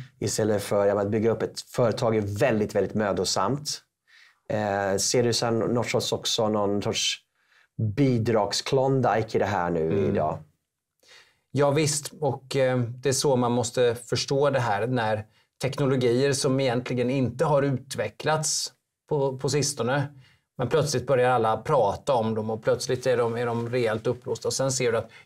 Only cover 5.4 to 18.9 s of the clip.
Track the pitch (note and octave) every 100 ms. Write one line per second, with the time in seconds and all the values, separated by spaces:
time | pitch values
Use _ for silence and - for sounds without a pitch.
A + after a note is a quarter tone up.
5.4 | A#2+ A2+ F#2 A#2+ A2 A#2 - A2 - -
6.4 | G#2+ G#2+ G2+ G2+ A2+ G2 - - _ _
7.4 | _ _ _ - A2 G2+ C3+ A#2+ A2+ A2
8.4 | G2+ - - C3 C3+ C3+ A#2+ A2 A2+ -
9.4 | G2 G2 F2 E2+ D#2+ D#2+ D2+ D#2+ D#2 D#2
10.4 | - _ _ _ _ _ _ - _ _
11.4 | _ B2+ F#3+ D#3+ D3 - - - - A#2+
12.4 | - C#3 B2+ B2+ A#2 B2 C#3 B2+ D3 B2+
13.4 | A#2+ A#2+ A#2+ - A#2+ A#2 - A#2+ - C#3
14.4 | C#3+ C3 A#2 G2+ A#2 B2+ A2 G#2 - _
15.4 | _ _ C3 - C3+ C3+ A#2+ A#2+ C#3 C3+
16.4 | D3 C3 C3 B2 B2+ B2 B2 C#3 B2 A#2+
17.4 | D#3 D3 C#3+ B2+ - A2+ G#2+ - D3 D#3
18.4 | D3+ - - - _